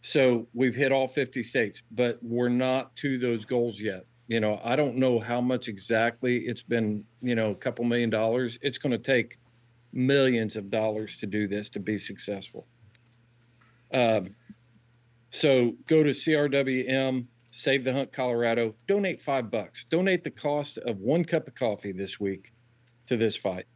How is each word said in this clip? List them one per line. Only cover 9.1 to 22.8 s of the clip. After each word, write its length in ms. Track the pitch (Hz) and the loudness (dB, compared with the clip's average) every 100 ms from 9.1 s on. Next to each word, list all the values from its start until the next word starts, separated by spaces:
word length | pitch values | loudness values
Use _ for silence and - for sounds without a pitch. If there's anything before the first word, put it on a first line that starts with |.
| 127 113 - _ _ _ _ _ | 0 0 -8 _ _ _ _ _
millions 640 | - 127 139 131 120 110 110 | -2 2 4 4 4 0 -4
of 160 | 98 | -4
dollars 440 | 110 110 107 107 - | 0 0 -2 -6 -8
to 100 | 104 | -4
do 200 | 104 104 | -2 0
this, 220 | 101 104 | -2 -6
to 100 | 107 | -8
be 200 | 95 107 | -4 -4
successful. 680 | - 101 - 98 - - - _ - _ _ _ _ _ _ _ _ _ _ | -4 -10 -8 -8 -8 -16 -18 _ -20 _ _ _ _ _ _ _ _ _ _
Um, 420 | 135 117 110 92 - _ - _ _ _ _ _ _ _ | 2 4 2 -2 -14 _ -20 _ _ _ _ _ _ _
so 440 | - 151 131 120 110 - | 0 4 4 4 -2 2
go 160 | 160 | 4
to 120 | 147 | 4
C 200 | 120 - | 2 0
R 140 | 156 147 | 2 2
W 400 | 139 135 131 127 | 2 2 0 0
M, 400 | 131 135 131 120 _ _ | 0 2 -2 -4 _ _
Save 320 | - - 135 | -6 0 0
the 100 | 127 | 0
Hunt 180 | 127 135 | -2 -4
Colorado, 600 | - 127 117 117 117 113 107 - | -4 -2 0 2 2 0 -4 -2
donate 340 | 202 196 143 | 0 0 -4
five 300 | - 135 117 | -2 -2 0
bucks. 320 | 113 98 - | -4 -4 -12
Donate 400 | - 160 190 180 | -2 0 2 0
the 80 | - | -2
cost 480 | - 147 147 143 - | -6 -2 -2 -4 -6
of 180 | - 101 | -6 -4
one 260 | 101 160 | 0 2
cup 240 | 165 165 - | 2 0 -2
of 60 | |
coffee 380 | - 120 101 101 | -4 -2 -2 -6
this 280 | 92 98 - | -6 -8 -4
week 320 | 101 98 - _ _ _ | -4 -4 -10 _ _ _